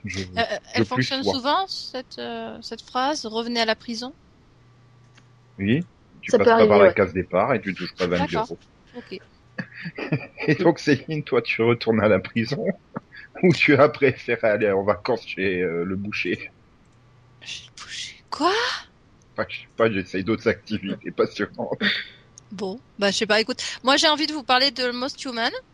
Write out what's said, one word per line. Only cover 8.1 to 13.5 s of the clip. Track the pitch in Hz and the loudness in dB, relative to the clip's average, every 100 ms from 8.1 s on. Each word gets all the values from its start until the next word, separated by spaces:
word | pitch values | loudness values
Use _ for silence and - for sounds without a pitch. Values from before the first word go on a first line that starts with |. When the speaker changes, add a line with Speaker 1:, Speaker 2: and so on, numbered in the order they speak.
| 87 90 | 0 0
Speaker 2:
D'accord. | 85 - | -2 -4
Speaker 1:
euros. | - _ _ _ 247 | -8 _ _ _ -18
Speaker 2:
Ok. | - 185 - _ _ - | -14 -16 -16 _ _ -16
Speaker 1:
<laughs> | - - 170 - - 135 - - - | -16 -14 -12 -10 -4 -4 -4 -6 0
Et | 143 | 4
donc, | 170 160 | 4 2
Céline, | - 139 - 156 | 2 2 0 -8
toi, | - 123 | 0 0
tu | - - | 0 0
retournes | 113 120 - 110 | 2 2 2 2
à | 104 | 4
la | 95 | 4
prison | - 117 113 147 180 - _ - | 2 -4 -2 -2 -4 -6 _ -16
<laughs> | _ - - - | _ -20 -18 2
ou | 185 | 4